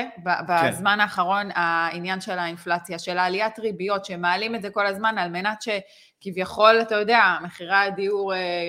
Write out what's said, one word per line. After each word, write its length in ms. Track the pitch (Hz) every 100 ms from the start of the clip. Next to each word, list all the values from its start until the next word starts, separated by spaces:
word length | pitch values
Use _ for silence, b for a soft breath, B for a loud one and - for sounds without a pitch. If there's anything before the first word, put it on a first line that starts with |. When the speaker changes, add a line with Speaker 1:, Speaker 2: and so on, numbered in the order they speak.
| 254 -
Speaker 1:
ב-, 240 | 175 170 165
Speaker 2:
כן. 220 | 170 165
Speaker 1:
בזמן 280 | 170 196 208
האחרון, 500 | 208 196 175 202 202 -
העניין 680 | 170 165 165 170 180 190
של 180 | 196 180
האינפלציה, 600 | 170 170 175 175 175 170
של 180 | 175 180
העליית 420 | 180 190 220 220
ריביות, 460 | 220 175 190 196 196
שמעלים 500 | 175 175 185 220 226
את 60 |
זה 80 | 196
כל 160 | 208 202
הזמן 300 | 196 220 214
על 120 | 175
מנת 280 | 175 208 214
שכביכול, 1200 | 233 208 196 - _ _ 196 185 185 - 214 226
אתה 140 | 226 214
יודע, 420 | 208 233 196 160
מחירי 340 | 170 - 175 196
הדיור, 580 | 202 185 196 202 196
אה, 60 | 185 180 175